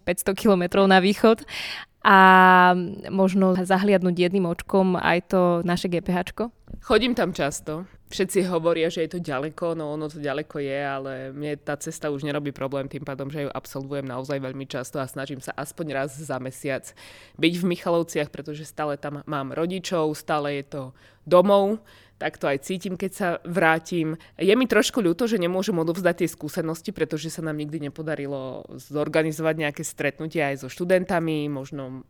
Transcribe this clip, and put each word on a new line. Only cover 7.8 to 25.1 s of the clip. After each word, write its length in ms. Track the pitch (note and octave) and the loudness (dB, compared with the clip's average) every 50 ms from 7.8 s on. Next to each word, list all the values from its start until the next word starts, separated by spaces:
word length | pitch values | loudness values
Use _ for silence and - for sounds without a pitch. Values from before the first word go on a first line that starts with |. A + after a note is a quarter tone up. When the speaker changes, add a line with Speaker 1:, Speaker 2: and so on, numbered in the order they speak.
| F#3+ - - - _ | -10 -12 -18 -20 _
Speaker 2:
Všetci 400 | - - - F3+ F#3+ - G3 F#3+ | -14 -4 -4 -2 0 0 0 0
hovoria, 480 | F3+ F3+ E3 D#3+ E3+ E3+ E3 D#3+ E3+ - | 0 -2 0 0 0 0 2 0 -2 -2
že 80 | F3+ | -2
je 160 | D#3+ D#3 - F3 | -4 -4 -4 -8
to 20 | |
ďaleko, 540 | E3+ D#3 C#3 B2+ C#3+ D#3+ - - F3+ E3+ E3 | -6 -6 -6 -4 -6 -6 -6 -6 -6 -6 -4
no 160 | E3 D#3 D3 | -6 -6 -8
ono 160 | D3+ D#3 D#3 | -6 -6 -8
to 160 | D3+ D3+ D#3+ | -8 -8 -8
ďaleko 400 | C#3+ C#3+ C3+ D3 D#3 - - D3 | -6 -6 -4 -4 -6 -8 -8 -8
je, 160 | C#3+ C#3 C3+ C#3 | -6 -4 -4 -4
ale 340 | C#3+ C#3 C#3 C3+ C3+ C3+ C3+ C3 C3+ C3+ C3+ | -4 -4 -6 -6 -8 -8 -10 -10 -10 -12 -10
mne 240 | C#3+ D3 D3 D3 C#3 | -8 -6 -6 -6 -6
tá 160 | - - D3 | -6 -6 -8
cesta 400 | C#3+ - D#3+ D#3 - - D3+ C#3+ | -6 -6 -10 -10 -8 -6 -6 -4
už 80 | C#3 | -4
nerobí 320 | D3 D3+ C#3+ D3 C#3+ C#3+ C3+ | -4 -4 -4 -4 -4 -6 -6
problém 320 | - C3+ C3+ C#3 C#3 C3+ | -6 -8 -6 -4 -6 -6
tým 160 | C3+ - C#3 | -6 -10 -10
pádom, 320 | - C#3+ C#3 B2+ C#3 C#3 D3+ | -10 -10 -8 -8 -8 -8 -6
že 100 | D#3 C#3+ | -6 -6
ju 60 | C#3 | -6
absolvujem 560 | - C3 - - - C#3 C3+ C3+ C#3+ C#3+ C3+ | -8 -10 -12 -10 -10 -10 -8 -6 -8 -8 -6
naozaj 320 | C3 B2 B2+ C3 C#3 C#3+ C#3 | -6 -8 -8 -6 -6 -6 -6
veľmi 320 | C3+ C3 C3+ C3+ C3+ C3+ | -6 -6 -8 -10 -10 -8
často 320 | - C3 B2+ - - D3 | -8 -8 -8 -8 -6 -8
a 80 | C3+ B2+ | -8 -6
snažím 320 | - C3+ C3+ C#3 D3 C3+ | -8 -10 -8 -8 -10 -10
sa 160 | - - - - | -10 -10 -10 -8
aspoň 280 | C#3 - - - E3+ D3+ | -10 -10 -10 -10 -8 -6
raz 240 | C3+ C3+ C#3 D3+ B2+ | -4 -4 -4 -4 -6
za 240 | C#3+ D#3+ C#3+ C3+ B2+ | -10 -8 -8 -6 -6
mesiac 480 | B2+ C3 B2+ - - C#3+ C3 B2+ - - - - - - - - - - _ - | -6 -8 -12 -8 -6 -6 -6 -6 -8 -12 -18 -20 -20 -20 -20 -20 -20 -20 _ 0
byť 120 | D#3 E3+ F3 F3 | 2 2 2 2
v 80 | F3 | 0
Michalovciach, 640 | F#3 F3 - - F#3 E3+ E3+ E3 E3 - D#3+ D3 C#3+ | -2 -2 -2 -2 0 0 0 0 0 -2 -4 -4 -4
pretože 400 | - - C3+ - D3 D3+ D#3 - | -6 -12 -12 -12 -12 -12 -14 -14
stále 320 | - - D#3 D3 C#3+ C#3 | -8 -6 -4 -4 -4 -6
tam 240 | - D3 D3 C#3+ - | -6 -10 -10 -10 -10
mám 240 | - D3+ C#3 C3+ C3 | -8 -6 -6 -6 -6
rodičov, 640 | B2+ D3+ E3 E3+ F#3 F#3 E3+ - F#3+ E3+ D#3 D#3 D3+ | -4 -4 -4 -2 -4 -6 -6 -4 -2 0 0 0 -2
stále 480 | - - - D#3+ D3+ D3 C#3+ C#3+ C#3 | -4 -4 -4 -2 -2 -2 -4 -4 -6
je 40 | C#3 - | -8 -10
to 120 | - C#3+ C3 C3 - _ _ - _ _ _ | -10 -12 -12 -12 -14 _ _ -20 _ _ _
domov. 560 | D3+ F3 F3+ F3+ G3+ G3+ G3+ G3 G3 G#3+ G#3+ - - - - - _ _ | 4 6 6 8 8 6 4 4 2 -2 -4 -6 -14 -20 -20 -20 _ _
Tak 240 | _ - D#3 - - | _ -8 -8 -6 -4
to 80 | - D#3 | -2 -2
aj 160 | C#3 C#3 - | -2 -2 -2
cítim, 320 | - F#3+ F3+ - G3 F#3 | -6 -6 -6 -4 -6 -6
keď 160 | E3+ G3 F#3 | -6 -6 -8
sa 160 | - - G3+ F3 E3+ - - | -6 -4 -4 -4 -4 -4 -6
vrátim. 720 | F3 F3 E3+ E3+ D#3+ D#3+ E3 E3 - F3+ E3+ D#3 D#3 D#3 - - - _ - | -4 -2 2 4 4 4 2 0 -4 -4 -2 -2 -2 -4 -6 -10 -18 _ -2
Je 160 | D#3+ F#3+ G#3+ | 2 4 4
mi 80 | B3 C4 A3 | 4 4 4
trošku 320 | A3+ G#3 C4 - - C4 G3+ | 4 2 2 2 0 0 2
ľúto, 240 | E3 | 2